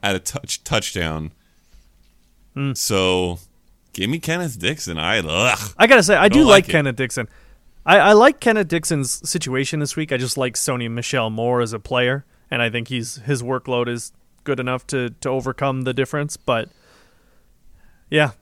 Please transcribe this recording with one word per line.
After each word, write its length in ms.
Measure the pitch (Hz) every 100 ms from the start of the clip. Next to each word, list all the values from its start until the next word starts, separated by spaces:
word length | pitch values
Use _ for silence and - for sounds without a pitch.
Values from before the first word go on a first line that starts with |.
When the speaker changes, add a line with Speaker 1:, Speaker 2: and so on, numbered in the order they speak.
Speaker 1:
at 140 | 101 95
a 40 |
touch, 440 | - - - -
touchdown. 680 | - 117 - 95 82 78 78 _ _ _ _ - _ _ _ _ _ _ _ -
Speaker 2:
Hmm. 180 | 139
Speaker 1:
So, 640 | 131 - 98 92 92 90 85 - _ _ _ _
give 160 | - 101
me 80 | 160
Kenneth 400 | 160 170 170 110
Dixon. 400 | 85 156 - 80
I, 220 | 80 107
ugh, 400 | 82 82 120 - 104 -
Speaker 2:
I 80 | 226
gotta 160 | 254
say, 140 | 170 185
I 80 |
Speaker 1:
I 60 | 196
Speaker 2:
do 100 | 247
Speaker 1:
don't 80 | 294
Speaker 2:
like 160 | 196
Speaker 1:
like 60 | -
it. 20 |
Speaker 2:
Kenneth 240 | 165 143 120
Dixon. 340 | 131 - 113 - - - _ _ -
I, 140 | 190
I 140 | 190
like 260 | 208 254 285
Kenneth 280 | 233 214 175
Dixon's 600 | 170 - 151 131 - -
situation 500 | 180 131 127 135 156
this 160 | 147 -
week. 160 | 151
I 60 | 131
just 180 | 123 139
like 200 | 127 -
Sony 340 | - 127 117
Michel 400 | 117 117 135 113
more 320 | 110 120 123
as 120 | 117
a 60 | 110
player, 460 | - 127 123 139 - _ _
and 100 | 127
I 80 | 117
think 160 | 117 117
he's, 300 | 131 113 -
his 260 | 113 139
workload 440 | 120 131 - 123 120
is 240 | 120 - _ _ _
good 160 | - 139
enough 280 | 127 127 -
to, 240 | 139 123 -
to 80 | 139
overcome 540 | 135 127 127 139 131
the 100 | 127
difference, 420 | 127 131 151 147 -
but, 320 | - 117 110 _ _ _ _ _ _ _ _ _ - - - _ _
yeah. 220 | 151 147 107